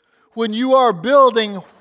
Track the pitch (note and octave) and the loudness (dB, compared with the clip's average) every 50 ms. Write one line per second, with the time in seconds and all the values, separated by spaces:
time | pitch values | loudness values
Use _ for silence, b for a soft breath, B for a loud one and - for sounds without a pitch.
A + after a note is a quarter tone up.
0 | _ _ _ _ _ _ - A3+ A3+ A3+ G#3+ A3 B3+ C4 C4 C4 B3+ A#3+ G3+ E3+ | _ _ _ _ _ _ -10 -6 -6 -6 -4 -4 -2 0 2 2 2 2 0 -2
1 | D#3+ A#3 C#4 C#4+ C4+ B3+ A3+ A3+ A3 G#3 G3+ F#3+ E3+ - _ _ | -2 0 2 4 4 4 2 0 -4 -4 -6 -12 -16 -18 _ _